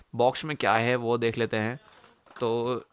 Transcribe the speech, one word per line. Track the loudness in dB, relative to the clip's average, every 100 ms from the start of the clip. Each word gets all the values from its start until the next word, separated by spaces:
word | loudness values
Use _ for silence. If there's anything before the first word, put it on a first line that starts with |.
| -10 2
बॉक्स | 2 2 -8
में | -2
क्या | 2
है | 4 2 0
वो | 0 0
देख | 0 0
लेते | -2 0
हैं। | -2 -6 -16 -20 -20 _ _ -6
तो | -2 -2 -2 -4 -8